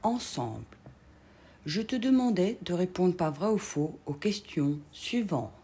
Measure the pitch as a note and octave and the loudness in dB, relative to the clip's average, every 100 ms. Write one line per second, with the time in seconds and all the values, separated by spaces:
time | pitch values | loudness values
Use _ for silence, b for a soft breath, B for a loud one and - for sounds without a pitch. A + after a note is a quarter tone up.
0 | G#3+ A#3+ - - A2+ A2 A2+ - - - | 0 -2 -4 -6 -6 -6 -14 -18 -20 -20
1 | - B B B B B D3+ D#3+ A3+ B3+ | -20 B B B B B -6 -4 -2 -2
2 | A#3+ C4 B3 G3 F#3 A#3+ - F3 F3+ F3+ | 4 4 6 4 2 0 -4 0 0 4
3 | F3+ F3+ D#3+ D3 G3+ G#3+ - - D#3 - | 2 4 0 0 0 0 -2 -2 -2 -4
4 | - C#3+ G#3 G3+ - - C#3+ D3 - - | -8 -4 -2 -2 -4 0 0 0 -6 -12
5 | - A#3+ G#3 C#3 A#2 - | -4 -2 0 -2 -4 -10